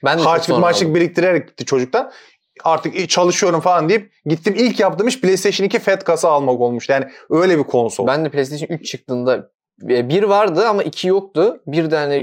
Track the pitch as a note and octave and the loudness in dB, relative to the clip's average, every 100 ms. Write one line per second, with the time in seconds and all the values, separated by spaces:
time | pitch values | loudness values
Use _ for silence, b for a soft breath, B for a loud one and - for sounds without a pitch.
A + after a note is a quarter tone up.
0 | C3+ D#3+ D#3 E3 - B2+ F3 E3+ F3 E3 | -2 2 2 2 2 2 2 2 0 0
1 | E3+ - F3+ E3+ - - B2 C3+ B2+ A3+ | 0 0 0 0 -2 -12 -4 -2 0 -2
2 | C4 B B B _ _ D#3+ D#3+ D#3+ F3 | -4 B B B _ _ -2 0 -2 -6
3 | F3 - F3+ F3 F#3 E3 F3+ F3 D#3 A3 | -2 0 0 2 0 0 2 2 2 0
4 | G3+ _ - D#3+ G#3+ G3+ A#3+ G#3 C#4+ - | -2 _ -6 -4 -2 0 0 2 0 0
5 | A3 B3 F#3 F#3 G3+ F#3+ G3 G#3 G#3 F#3+ | -2 0 0 0 0 0 -2 -2 0 0
6 | F#3+ D#3+ E3+ D3 C#3 B2+ B2 A#2+ - C3+ | 0 0 2 2 2 0 0 -2 -2 -2
7 | C3 B B D#3 F#3 E3 C3+ B2+ A#2 - | -2 B B 0 2 2 2 0 -2 -2
8 | A#2 C#3+ D#3+ C#3 C3+ D3 D#3 E3 - C3 | -2 0 -2 -2 -4 -4 -8 -8 -10 -12
9 | - B2 B2 A#2+ - _ _ _ G#2+ B2 | -6 -4 0 -2 -2 _ _ _ -2 0
10 | B2 F3 G#3 G3+ G#3+ E3 A3+ G3+ E3 - | 0 0 2 2 2 2 0 0 -4 -4
11 | F#3 F#3+ G3 D3+ G3 D#4+ - D3+ D#3+ D#3 | -2 -2 -2 0 0 -2 -6 -4 0 0
12 | D3 C#3+ | 0 -2